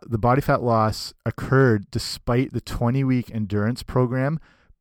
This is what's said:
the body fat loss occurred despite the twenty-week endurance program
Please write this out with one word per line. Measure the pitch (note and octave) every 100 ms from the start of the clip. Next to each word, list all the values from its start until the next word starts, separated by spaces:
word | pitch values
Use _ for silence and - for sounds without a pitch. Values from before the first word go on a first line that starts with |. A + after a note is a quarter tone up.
| -
the | A2+
body | A#2+ C3
fat | D3 C3+
loss | A#2+ A2+ A2 - - - A#2
occurred | - - C3 C3 G#2+ -
despite | A2 - - - B2 C3+
the | A#2
twenty-week | - - A#2+ C3+ C3+ B2+ -
endurance | A2+ G2+ G#2 G#2 B2
program | - B2+ B2 C3 C3+ D#3+ - _ _ _